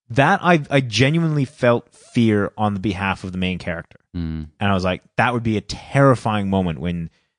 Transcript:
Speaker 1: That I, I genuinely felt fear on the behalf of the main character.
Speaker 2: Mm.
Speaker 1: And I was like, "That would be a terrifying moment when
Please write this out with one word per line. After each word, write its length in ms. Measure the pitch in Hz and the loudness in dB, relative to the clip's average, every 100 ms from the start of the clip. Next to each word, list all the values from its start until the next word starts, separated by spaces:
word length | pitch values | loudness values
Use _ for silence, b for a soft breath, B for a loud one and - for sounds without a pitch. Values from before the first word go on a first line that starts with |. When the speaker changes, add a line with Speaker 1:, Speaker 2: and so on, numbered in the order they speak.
| - | -6
Speaker 1:
That 320 | 117 147 175 | 0 2 2
I, 180 | 175 175 143 | 2 2 2
I 120 | 139 | -2
genuinely 640 | 127 104 131 165 165 147 127 | 0 0 2 2 0 0 -2
felt 480 | - 120 120 - _ | 0 2 2 -2 _
fear 560 | - 123 113 104 101 - | -4 2 4 4 0 -2
on 160 | 107 101 | -2 -2
the 40 | |
behalf 420 | 104 92 98 92 | -4 -2 -2 -4
of 80 | 95 | -6
the 60 | 92 | -4
main 200 | 92 90 | -4 -4
character. 420 | - 82 - _ _ 87 | -6 -8 -10 _ _ -8
Speaker 2:
Mm. 340 | 80 80 78 - | -6 -6 -10 -4
Speaker 1:
And 120 | 101 | 0
I 20 | |
was 100 | 95 | 0
like, 180 | 92 90 _ - | 0 -4 _ -2
"That 180 | 117 | 0
would 100 | 123 | 0
be 140 | 113 104 | -2 -2
a 40 | |
terrifying 880 | - - - 139 139 120 117 107 98 | -4 -12 -4 4 4 4 0 -2 0
moment 300 | 95 90 71 | 0 0 -2
when 300 | 87 87 82 _ _ | -4 -6 -8 _ _